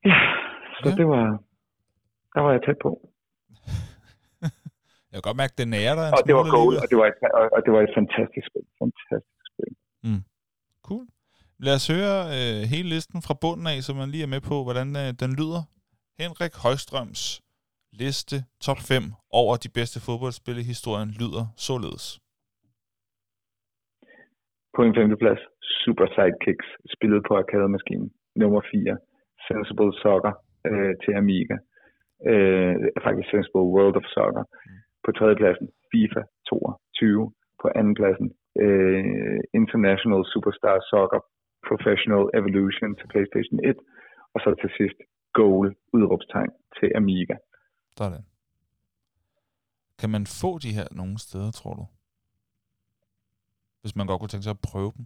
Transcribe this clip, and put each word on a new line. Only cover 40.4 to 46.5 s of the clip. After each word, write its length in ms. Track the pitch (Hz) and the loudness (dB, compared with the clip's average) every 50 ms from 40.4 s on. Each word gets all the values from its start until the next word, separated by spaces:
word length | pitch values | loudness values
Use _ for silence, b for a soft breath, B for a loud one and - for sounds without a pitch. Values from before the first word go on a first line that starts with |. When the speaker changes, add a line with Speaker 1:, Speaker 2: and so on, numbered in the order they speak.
| 95 104 101 - - 104 98 95 - - | -2 -2 -4 0 0 2 2 2 0 2
Speaker 1:
Soccer 300 | - 104 95 92 - 107 - _ _ _ _ _ _ _ - - | 2 2 4 4 2 -2 -4 _ _ _ _ _ _ _ -4 -4
Professional 560 | 110 107 - - 104 95 - 113 107 101 98 101 - 113 | -4 0 2 0 2 2 2 2 2 2 2 2 2 0
Evolution 520 | 101 98 95 98 98 98 98 - - 107 101 - | 0 2 2 2 2 0 -2 -4 -6 -6 -8 -10
til 80 | - - - | -14 -4 0
PlayStation 460 | 107 98 101 - - 101 - - 113 - 135 | 0 0 0 -2 -4 -4 -2 -4 -2 0 0
et. 80 | 135 - _ b b b b b b b b b _ | 0 -2 _ b b b b b b b b b _
Og 40 | - - | -2 0
så 60 | 107 98 - - | 0 0 0 -2
til 80 | 98 - - | -8 -2 -2
sidst, 200 | 104 98 - _ - _ _ _ _ _ _ - | -2 -2 -2 _ -20 _ _ _ _ _ _ 4
Goal, 280 | 110 101 95 95 101 98 98 _ _ _ - | 6 6 6 4 2 0 -2 _ _ _ 2
udråbstegn, 540 | 117 107 92 92 87 - _ - 107 104 - | 2 4 4 2 -2 -4 _ -6 -6 -6 -6